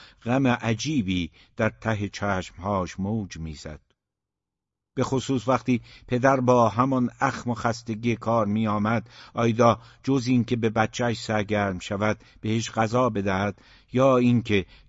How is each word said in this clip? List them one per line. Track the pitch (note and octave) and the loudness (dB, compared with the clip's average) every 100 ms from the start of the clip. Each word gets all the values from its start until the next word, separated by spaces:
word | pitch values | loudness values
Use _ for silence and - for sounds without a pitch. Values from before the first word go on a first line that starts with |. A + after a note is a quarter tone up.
| - _ | -20 _
غم | A#2 B2+ C3+ | -2 0 2
عجیبی | A#2+ A2+ A2+ C3+ D#3 F#2 F#2 E2 _ _ - | 0 -2 -4 -2 -2 0 -2 -4 _ _ -2
در | A2 | -2
ته | - A2+ G#2+ G2+ | -2 -4 -4 -4
چشمهاش | - G2+ F#2+ F2+ - F2+ G2+ F2 - | -6 -2 -2 -4 -8 -4 -2 -4 -6
موج | F#2+ A2+ F#2+ D#2+ | -4 -4 -6 -10
می‌زد. | D#2+ D2+ - D2+ _ _ _ _ _ _ _ _ _ _ _ | -12 -12 -14 -16 _ _ _ _ _ _ _ _ _ _ _
به | - | -4
خصوص | B2 C3 - C3+ A#2 | -2 -2 -2 -2 0
وقتی | D3+ - B2 - - - | -2 0 -2 -4 -20 -6
پدر | B2 C3 C3+ | 0 2 2
با | B2 B2 A2+ | 4 4 4
همان | G2+ C3+ C3 A#2+ - | 2 0 2 -2 0
اخم | C3 - A#2+ | -2 -2 -6
و | |
خستگی | A#2 A#2+ A2+ - A2 A#2 A2+ | -4 -2 -4 -6 -4 -2 -2
کار | A2+ A#2 G#2 | 0 0 2
می‌آمد، | G#2 A2 G#2+ G#2 A2+ - - - | 0 0 0 0 -2 -4 -20 -12
آیدا | - A#2 A2+ A#2+ A2 - - | -2 0 4 4 4 -4 -10
جز | - C3+ B2 | -2 0 2
این | B2+ | 2
که | A2+ A#2+ | 2 0
به | A2+ | 0
بچه‌اش | A2+ A2 - A#2+ A2 | 2 0 0 -4 -4
سرگرم | - G#2+ G2+ G#2 G2+ F#2 | -2 -2 0 0 0 -4
شود، | - G2+ G#2+ G#2 - _ | -6 -2 -2 -2 -8 _
بهش | G#2+ A2+ A#2 | -4 -4 -4
غذا | - A2 A#2+ B2+ | -2 0 2 0
بدهد | G#2+ G2+ F#2+ G2+ F#2+ - - _ | 0 -2 0 -2 -4 -18 -20 _
یا | B2 C3+ B2+ | 2 4 6
این | B2 A#2+ | 4 2
که | A2+ G#2 F2 - | 2 0 0 -12